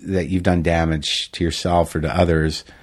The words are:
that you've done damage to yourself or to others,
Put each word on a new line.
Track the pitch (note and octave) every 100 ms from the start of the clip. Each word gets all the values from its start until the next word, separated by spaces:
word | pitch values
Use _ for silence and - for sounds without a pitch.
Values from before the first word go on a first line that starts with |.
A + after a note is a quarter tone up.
that | - F#2+ D#2+
you've | F#2
done | F2+ F2+
damage | E2 E2 E2 D#2 - - -
to | -
yourself | E2+ - F2+ F2 E2
or | -
to | D#2
others, | F2+ F2 D#2+ D#2 D#2 - -